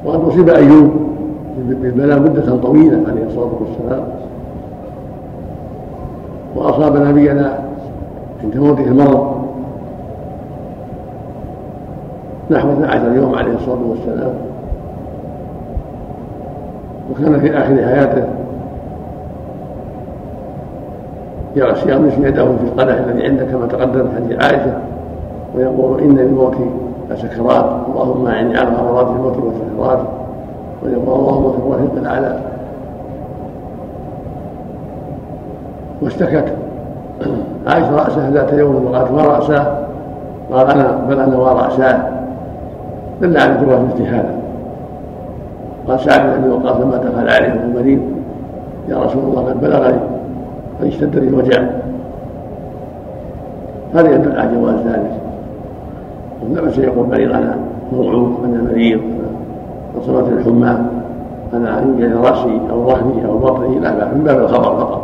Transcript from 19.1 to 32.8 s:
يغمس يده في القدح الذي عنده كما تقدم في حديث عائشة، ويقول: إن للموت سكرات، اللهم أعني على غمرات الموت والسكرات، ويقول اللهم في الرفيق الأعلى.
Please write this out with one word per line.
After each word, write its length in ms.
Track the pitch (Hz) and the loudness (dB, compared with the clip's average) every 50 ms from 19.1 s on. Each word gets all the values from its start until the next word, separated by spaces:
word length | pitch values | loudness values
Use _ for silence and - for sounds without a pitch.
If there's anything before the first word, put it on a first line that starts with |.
| - - - - - - - - - - - - - - - - - - - - - - - - - - - - - - - - - - - - - - - - - - - - - - - - - | -12 -12 -12 -12 -12 -12 -12 -12 -12 -12 -12 -12 -12 -12 -12 -12 -12 -12 -12 -12 -12 -12 -12 -12 -12 -12 -12 -12 -12 -12 -12 -12 -12 -12 -12 -12 -12 -12 -12 -12 -12 -12 -12 -12 -12 -12 -12 -4 0
يغمس 640 | 143 131 - - - - - - 160 156 143 127 139 | 2 2 4 2 2 2 2 4 6 4 4 4 4
يده 260 | 143 135 139 147 - | 2 4 4 4 4
في 200 | 127 127 113 120 | 4 4 2 0
القدح 300 | 117 120 127 131 127 120 | 0 2 2 2 2 2
الذي 320 | 117 127 123 120 117 113 | 2 0 0 0 0 2
عنده 180 | 139 139 127 131 | 2 2 2 2
كما 220 | 127 131 123 117 | 0 0 -2 0
تقدم 420 | - 127 120 127 131 135 135 123 - | -2 0 0 0 2 2 2 0 0
في 80 | - | -2
حديث 280 | 117 120 113 117 - - | -2 -2 -2 0 2 2
عائشة، 340 | 143 143 139 - 131 117 - - - - - - - - - - - - - - - - | 2 2 2 2 0 -2 -4 -6 -8 -10 -10 -10 -10 -10 -10 -10 -10 -10 -12 -10 -4 -2
ويقول: 440 | 127 131 131 127 131 131 131 131 - | 0 0 2 2 2 2 2 2 4
إن 160 | 151 147 139 | 6 6 6
للموت 400 | 131 127 131 135 131 127 123 120 - 120 117 - - - - - - - - - | 6 6 4 4 4 4 2 2 0 -2 -2 -2 -4 -6 -8 -8 -10 -8 -8 -8
سكرات، 500 | - 117 117 - 117 117 123 123 - 117 113 - 123 120 - | -6 -6 -6 -4 0 2 4 4 4 4 2 0 -2 -4 -4
اللهم 380 | - 123 127 127 127 127 127 | -2 0 0 0 2 0 0
أعني 320 | 120 110 107 117 120 113 120 | 0 2 2 0 2 2 2
على 100 | 123 120 | 2 2
غمرات 380 | 120 117 117 120 120 127 123 | 2 0 2 2 2 2 2
الموت 300 | 123 117 123 131 131 123 | 2 2 0 0 0 0
والسكرات، 640 | - 120 113 110 110 107 101 104 110 120 127 127 127 - - - - - - - - - - - - - - - - - | 0 -2 -2 -2 -4 -6 -6 -4 -2 0 2 0 0 0 -4 -8 -8 -10 -10 -10 -12 -12 -12 -12 -12 -12 -12 -10 -8 -4
ويقول 360 | 127 123 117 127 131 127 131 | -2 -2 -2 0 2 2 2
اللهم 320 | 135 135 139 135 131 131 | 4 2 2 2 2 2
في 60 | 127 123 | 0 0
الرفيق 320 | 123 139 131 123 139 139 131 131 | 0 0 0 0 0 0 0 -2
الأعلى. 360 | 123 123 123 127 135 123 - - - - - - - - - - | -2 -2 -2 0 -2 -2 -2 -4 -6 -8 -10 -10 -12 -12 -12 -12